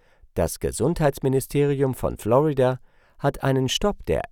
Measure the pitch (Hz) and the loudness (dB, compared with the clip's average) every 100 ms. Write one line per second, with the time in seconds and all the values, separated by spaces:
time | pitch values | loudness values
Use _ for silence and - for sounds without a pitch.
0 | _ _ - - 82 - - - 139 165 | _ _ -8 -2 -2 -2 -6 -2 0 2
1 | 147 - 135 131 - 143 143 139 135 120 | 0 0 0 0 0 0 0 2 -2 -2
2 | 69 - 104 127 156 131 127 131 - _ | -4 -4 2 2 4 2 2 0 -8 _
3 | _ - 139 - 135 131 131 - 208 - | _ -4 -4 0 0 2 0 0 -2 -2
4 | - 76 - | -2 -4 -2